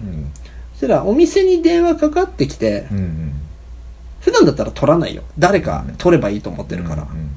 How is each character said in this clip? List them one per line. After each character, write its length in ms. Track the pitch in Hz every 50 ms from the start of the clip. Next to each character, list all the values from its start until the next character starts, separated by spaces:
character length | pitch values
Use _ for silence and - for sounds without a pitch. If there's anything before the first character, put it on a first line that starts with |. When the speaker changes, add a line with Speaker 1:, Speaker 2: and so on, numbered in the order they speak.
Speaker 1:
う 40 | 110
ん。 260 | 98 85 78 71 71 - - - - - - - - -
Speaker 2:
そ 120 | - 277
し 20 |
た 80 | 254 190
ら、 100 | 139 156
お 80 | 190 220
店 300 | 302 349 311 - 392 381
に 200 | 370 359 339 339
電 200 | 330 339 339 349
話 120 | 349 311
か 140 | 302 294 302
か 140 | 302 359 381
っ 40 |
て 200 | - - - 135
き 80 | - -
て、 320 | - - 110 104 - - -
Speaker 1:
う 40 | 104
ん 20 |
う 40 | 98
ん。 320 | 95 85 80 78 80 73 69 71 76 - - - - - - - - - - - - - - -
Speaker 2:
普 120 | - -
段 140 | - 220 -
だ 60 | 156
っ 40 | -
た 80 | - 104
ら 80 | 110
取 200 | - - - 135
ら 60 | 160
な 100 | 170 135
い 80 | 92 -
よ。 80 | - - - - 151
誰 220 | 160 180 202 175
か 240 | - - 82 - 65 67 -
取 200 | - - 180 170
れ 40 | 143
ば 80 | 110 101
い 80 | 104
い 40 | 104
と 80 | - 104
思 140 | 87 95 -
っ 20 |
て 100 | - -
る 80 | 87 87
か 120 | 82 78
ら。 80 | 76 76
Speaker 1:
う 20 |
ん 140 | 67 - 80
う 20 | 78
ん。 80 | 73 71